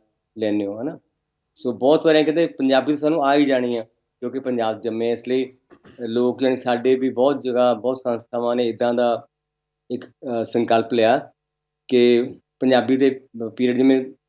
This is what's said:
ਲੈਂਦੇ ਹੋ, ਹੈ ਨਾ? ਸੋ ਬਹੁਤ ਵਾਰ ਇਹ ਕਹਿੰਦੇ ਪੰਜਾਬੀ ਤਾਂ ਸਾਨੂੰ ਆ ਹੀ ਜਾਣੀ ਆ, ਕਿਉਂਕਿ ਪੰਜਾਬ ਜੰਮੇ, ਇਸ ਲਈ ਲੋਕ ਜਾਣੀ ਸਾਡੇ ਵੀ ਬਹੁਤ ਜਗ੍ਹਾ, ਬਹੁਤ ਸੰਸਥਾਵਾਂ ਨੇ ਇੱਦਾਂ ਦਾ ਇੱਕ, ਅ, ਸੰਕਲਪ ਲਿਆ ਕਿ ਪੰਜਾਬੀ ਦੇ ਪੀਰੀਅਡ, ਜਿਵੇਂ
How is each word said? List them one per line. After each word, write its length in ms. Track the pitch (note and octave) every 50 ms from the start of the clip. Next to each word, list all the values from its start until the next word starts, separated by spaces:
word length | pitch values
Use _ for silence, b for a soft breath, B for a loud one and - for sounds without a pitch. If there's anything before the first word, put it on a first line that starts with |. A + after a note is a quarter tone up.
| _ _ _ _ _ _ - A2
ਲੈਂਦੇ 280 | A2 G#2+ G#2 G#2 G2+
ਹੋ, 120 | G2 G2+ A2
ਹੈ 60 | B2
ਨਾ? 140 | D#3 E3 - _ _ _ _ _ _ _ _ _ _ _
ਸੋ 160 | - - B2+
ਬਹੁਤ 340 | A2+ G2 B2 C#3 D#3 D3+ D3+
ਵਾਰ 100 | E3 D#3
ਇਹ 80 | D#3 D3+
ਕਹਿੰਦੇ 220 | D3 D3 E3+ E3+
ਪੰਜਾਬੀ 460 | D#3 - - C3+ C3 C3+ C3 C3 D3
ਤਾਂ 40 | D3+
ਸਾਨੂੰ 280 | C#3+ D3 D3+ D#3+ D#3+ C#3
ਆ 100 | C3+ C#3+
ਹੀ 100 | D3+ D3
ਜਾਣੀ 320 | C#3 C3+ B2+ B2 A#2+ A#2+
ਆ, 60 | A#2 A2 _ _ _ _ _ _ -
ਕਿਉਂਕਿ 180 | B2 B2 A#2+ C3+
ਪੰਜਾਬ 420 | C3+ C3 B2+ A#2 A2 A2 A2 G#2+
ਜੰਮੇ, 300 | A2 A2+ A2 A2+ A2+ A#2
ਇਸ 180 | A#2 A#2 - A#2+
ਲਈ 240 | B2+ C3 C3 B2+ - _ _ _ - _ _ - - -
ਲੋਕ 400 | A#2+ A2+ A2+ A#2+ B2 B2 A#2 -
ਜਾਣੀ 160 | C3+ B2+ B2+
ਸਾਡੇ 380 | B2 - B2+ A#2+ A#2 A#2 C3 C3
ਵੀ 160 | B2+ C3 C3
ਬਹੁਤ 320 | A#2 A#2+ B2+ C#3 C#3 C3
ਜਗ੍ਹਾ, 320 | B2+ B2+ A#2 B2 B2 B2 A#2+
ਬਹੁਤ 240 | A2 G#2+ B2+ B2+ B2+
ਸੰਸਥਾਵਾਂ 580 | - B2+ A#2 A#2 A2+ _ - A#2+ A#2+ A#2+ A#2+
ਨੇ 120 | B2 B2 A2+
ਇੱਦਾਂ 260 | G#2+ G#2 A#2+ A#2+ A#2+
ਦਾ 320 | A#2+ B2 A#2+ A#2 - - _ _ _ _ _ _ _ _ _ _ _ _ -
ਇੱਕ, 140 | B2 - -
ਅ, 400 | - _ _ - C3 A#2+ A#2 A2
ਸੰਕਲਪ 480 | - - A#2+ A#2 - A#2 A2+ A2 -
ਲਿਆ 380 | B2 A#2 A2 A2 B2 D3 - - _ _ _ _ _ _ _ _ _ _ _ -
ਕਿ 460 | C3 B2 A#2+ A#2+ A#2+ A#2 B2 - - - _ _ _ -
ਪੰਜਾਬੀ 360 | C3+ C3 B2+ B2 A#2 A#2+ C3+
ਦੇ 240 | C3 C#3+ C3+ C3 C3 - _ - A2+ A2+ A2 A2
ਪੀਰੀਅਡ, 200 | - B2 B2 B2
ਜਿਵੇਂ 360 | A#2+ C3 C3+ C3+ C3 C3 C3 - _ _